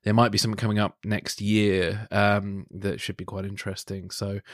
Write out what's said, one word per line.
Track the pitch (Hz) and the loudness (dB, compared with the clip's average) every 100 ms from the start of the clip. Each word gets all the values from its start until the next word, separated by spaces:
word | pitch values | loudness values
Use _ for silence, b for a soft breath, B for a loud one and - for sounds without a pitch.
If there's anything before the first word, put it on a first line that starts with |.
there | 104 | 2
might | 110 120 | 4 6
be | 117 | 4
something | 113 104 | 0 0
coming | 110 104 | 0 2
up | 101 - | 0 -2
next | 107 104 - - | -4 -4 -4 -4
year, | 104 107 104 92 85 104 107 | 2 4 4 4 2 -2 -2
um, | 104 104 101 101 98 - | 2 4 4 0 -8 -10
that | 95 98 - | -6 -4 -4
should | - 95 | -6 -8
be | |
quite | 90 98 | -8 -6
interesting. | 98 98 101 95 - 98 90 | -6 -6 -8 -8 -8 -10 -8
So | - 101 98 B | -6 -4 -4 B